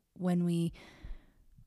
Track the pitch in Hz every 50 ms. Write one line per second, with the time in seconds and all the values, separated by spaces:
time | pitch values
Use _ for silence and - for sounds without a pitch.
0 | _ _ - - 180 180 175 175 175 175 170 170 170 165 - - - - - -
1 | - - - - - - - - - - - - -